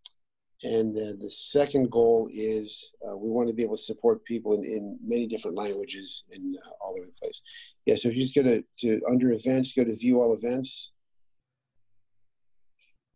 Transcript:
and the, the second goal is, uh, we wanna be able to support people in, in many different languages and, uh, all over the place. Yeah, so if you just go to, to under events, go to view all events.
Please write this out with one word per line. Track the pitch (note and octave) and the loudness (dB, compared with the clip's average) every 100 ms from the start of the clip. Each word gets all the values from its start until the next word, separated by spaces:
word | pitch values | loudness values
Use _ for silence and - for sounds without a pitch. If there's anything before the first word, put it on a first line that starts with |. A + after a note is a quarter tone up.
| - - _ _ _ _ | -20 -20 _ _ _ _
and | B2 A2+ A2 G#2+ | -2 0 2 -2
the, | G#2+ G2 | -6 -8
the | G2+ | -12
second | - - C#3+ C#3 C#3 B2+ | -12 0 2 4 2 2
goal | A#2 A#2 A2+ A2 | 4 6 6 2
is, | G#2+ A2 A2 G#2 - - _ G2+ | -4 -2 -2 -4 -12 -16 _ -12
uh, | |
we | G2 A2 | -8 -2
wanna | A#2 A#2 | 0 0
be | A2 | 0
able | A2+ G#2+ | -2 -2
to | |
support | - G#2+ A#2 A2 | -8 0 2 2
people | - A#2 A2 | -2 -4 0
in, | G#2 | 0
in | - G#2+ G2+ - | 0 -6 -6 -10
many | G#2+ A#2+ A2+ | -4 -2 -2
different | A2 G2 | -4 -4
languages | G2+ G#2 G2 G2 G2 F#2+ - - | -4 -4 -6 -8 -10 -12 -14 -14
and, | F#2+ F#2 F2+ | -10 -8 -8
uh, | - - | -12 -12
all | F#2+ F#2 | -10 -10
over | |
the | F2+ - | -12 -12
place. | - - - - - _ | -12 -12 -16 -20 -20 _
Yeah, | - | 2
so | A2 A#2+ | 2 2
if | A#2+ | 0
you | |
just | C3 | 2
go | C#3+ | 4
to, | B2+ A2 - - | 4 2 0 -4
to | A#2+ A2 - | 0 0 2
under | B2 B2 | 4 4
events, | A2+ B2 C3 B2+ | 2 2 0 2
go | - | 2
to | A#2 | 0
view | A2 A#2+ B2 | 2 4 4
all | A#2 | 4
events. | A2 A#2+ B2+ C3 - - _ _ _ _ _ _ _ _ _ _ _ _ _ _ _ _ _ _ _ _ _ _ | 2 0 -2 -4 -10 -16 _ _ _ _ _ _ _ _ _ _ _ _ _ _ _ _ _ _ _ _ _ _